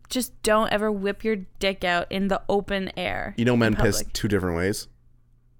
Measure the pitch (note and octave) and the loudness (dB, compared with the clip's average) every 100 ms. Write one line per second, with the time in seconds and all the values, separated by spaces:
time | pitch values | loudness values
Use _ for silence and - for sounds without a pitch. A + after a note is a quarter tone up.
0 | - B3+ - - G#3+ G#3+ A3+ G#3 G#3+ G3+ | -8 -6 -6 -4 2 2 2 0 0 0
1 | G3 G3+ A3 G#3 F#3 - G3 G3 F3+ F3 | -2 -2 -2 -4 -6 -4 -2 0 0 0
2 | - F#3+ G3 G3 - G3+ F#3+ G3 F#3+ - | -2 -2 0 0 0 -2 0 -4 -4 -6
3 | F3+ - - G3+ A#2+ A#2+ A2+ G#2+ A2+ F#2+ | -4 -4 -6 0 4 4 4 4 2 2
4 | - - A2 G2+ F2+ E2+ F#2+ A2 - - | -2 -2 0 2 2 0 0 -2 -8 -20
5 | _ _ _ _ _ | _ _ _ _ _